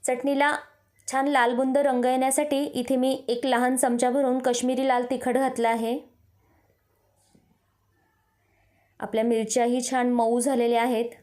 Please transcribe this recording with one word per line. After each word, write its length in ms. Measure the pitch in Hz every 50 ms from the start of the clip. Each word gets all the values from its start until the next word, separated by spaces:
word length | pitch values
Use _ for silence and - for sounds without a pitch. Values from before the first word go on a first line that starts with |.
| -
चटणीला 480 | - 254 247 - 277 285 277 285 294 294 - - - _ _ _ _ _ _ _ -
छान 200 | - 262 269 285
लालबुंद 500 | 285 262 240 233 240 240 269 262 262 285
रंग 280 | 285 285 262 247 240
येण्यासाठी 580 | 254 254 262 262 262 269 294 302 294 285 269 285
इथे 300 | 285 - 254 247 247 269
मी 160 | 254 254 262 269 262 - -
एक 180 | 240 240 240
लहान 300 | 269 254 233 247 254 262
चमचा 340 | 254 - 262 240 240 262 247
भरून 300 | 247 285 277 262 247 262
कश्मीरी 480 | 254 262 240 247 - 247 254 247 269 269
लाल 180 | 254 247 247 240
तिखट 280 | 262 240 254 254 240 262
घातलं 300 | 269 262 254 254 233 226
आहे. 300 | 226 233 226 226 240 294 - - _ _ _ _ _ _ _ _ _ _ _ _ _ _ _ _ _ _ _ _ _ _ _ _ _ - _ _ _ _ _ _ _ _ _ _ _ _ _ _ _ _ _ _ _ _ _ _ _ _ _ _ _ _ _ _ _ _
आपल्या 240 | - 214 - 226 220
मिरच्याही 580 | 233 233 226 220 214 - 254 240 240 240 254
छान 300 | 247 247 262 262 247 247
मऊ 280 | 247 240 233 226 233 247
झालेल्या 420 | 240 277 269 240 233 233 240 233
आहेत. 280 | 233 233 247 220 240 240 - -